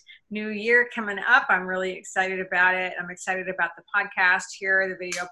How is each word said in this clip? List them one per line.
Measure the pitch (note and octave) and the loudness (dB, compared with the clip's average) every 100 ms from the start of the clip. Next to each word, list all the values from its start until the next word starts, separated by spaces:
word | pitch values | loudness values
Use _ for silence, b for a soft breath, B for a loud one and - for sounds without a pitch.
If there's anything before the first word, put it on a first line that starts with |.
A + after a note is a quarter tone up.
| B B - | B B -10
new | G#3 G#3+ | -6 -6
year | G#3+ G#3+ A#3+ A#3+ | -4 4 4 4
coming | A#3 G#3+ G3+ | -2 -6 -4
up. | - B3+ A#3 | 4 4 6
I'm | F#3+ F#3 | 2 2
really | F#3 F#3+ | -4 -4
excited | F#3 - - F#3+ F#3+ | -6 -6 -2 -2 -2
about | F#3 F#3 F3+ | -2 2 4
it. | F#3 F#3 E3 | 4 -2 -6
I'm | F3 | -10
excited | F3+ - F#3 F#3 | -10 -6 -4 -4
about | F#3 E3+ - | -2 -4 -4
the | - G3+ | -4 -2
podcast | F#3+ - F#3 F#3 - - | -2 2 2 2 0 -8
here, | F#3+ F#3+ F#3+ | 0 2 2
the | F3 | -4
video | F3+ F3 F3+ | -8 -8 -8